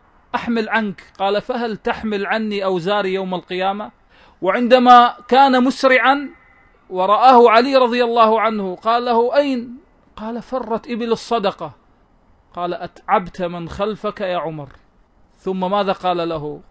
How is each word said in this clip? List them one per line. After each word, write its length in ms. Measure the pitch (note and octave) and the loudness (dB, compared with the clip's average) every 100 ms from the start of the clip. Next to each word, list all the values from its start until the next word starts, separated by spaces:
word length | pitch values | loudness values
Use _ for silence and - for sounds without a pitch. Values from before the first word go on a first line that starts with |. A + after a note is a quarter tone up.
| _ _ _ A#3+ | _ _ _ -8
أحمل 340 | - A#3 G#3+ | -4 -4 -2
عنك". 340 | A3+ G#3 - - - | -2 -4 -8 -14 -6
قال: 220 | G3 G#3 | -2 -2
"فهل 360 | - A#3+ A#3 G3+ | -4 -6 -6 -6
تحمل 480 | A#3 - A3 G#3 F#3 | -6 -6 -6 -4 -4
عني 400 | A3 G#3+ G3+ F#3+ | -4 -4 -4 -2
أوزاري 480 | F3+ E3+ G#3 F#3+ | -2 -2 -2 -2
يوم 220 | F#3+ F#3 F3+ | -4 -6 -8
القيامة؟" 560 | - F3+ F#3+ G3+ - - _ _ _ - | -8 -6 -4 -4 -10 -18 _ _ _ -6
وعندما 720 | F3+ A3+ A#3+ B3+ B3 A#3+ A#3+ - - | -2 0 4 4 8 8 6 0 0
كان 360 | B3+ C#4 B3+ | 4 4 4
مسرعاً 680 | B3+ - C4+ B3+ B3 C#4+ C4+ - _ _ _ _ - | 0 2 2 4 2 0 -4 -16 _ _ _ _ -8
ورآه 600 | F#3 F#3+ G#3+ B3+ A#3+ A#3+ | -2 0 4 6 8 8
علي 260 | A3 C4+ C4+ | 6 4 2
رضي 280 | A#3+ A#3+ | 2 0
الله 380 | A#3+ A#3 A3 A3 | 0 2 4 2
عنه 340 | A3 G#3+ F#3+ F3 | 0 -2 -6 -6
قال 300 | A3 A#3+ B3 | -2 -2 0
له: 300 | A3+ B3 C#4+ | 0 2 0
"أين؟" 420 | C#4+ B3 A#3+ B3+ _ _ _ - | 0 -2 -8 -16 _ _ _ -16
قال: 260 | A3 A#3 | -12 -12
"فرت 480 | - B3+ A3 A3+ - | -8 -8 -6 -6 -6
إبل 220 | A#3 A#3 | -6 -4
الصدقة". 600 | A3+ - A#3 F#3+ - D#3 - _ _ _ _ _ _ _ | -4 -4 -2 -2 -6 -12 -16 _ _ _ _ _ _ _
قال: 200 | E3+ F3 | -10 -8
"أتعبت 680 | F3 F3+ - - F3+ F3 - | -8 -12 -12 -2 -2 -2 -8
من 280 | F3 F3 E3 | -8 -8 -10
خلفك 520 | C#3 G#3 G3+ G#3 G3+ | -8 -6 -6 -8 -8
يا 160 | F#3 F3 | -6 -6
عمر". 320 | D#3 D#3 C#3 - _ _ _ _ _ _ | -6 -10 -14 -20 _ _ _ _ _ _
ثم 340 | F#3+ F#3+ F#3 | -6 -4 -2
ماذا 200 | G3+ G3 | -2 -2
قال 380 | F#3 F3+ F3 E3+ | -2 -2 -2 -4
له؟ 320 | D#3+ D3 D3 - | -6 -8 -12 -14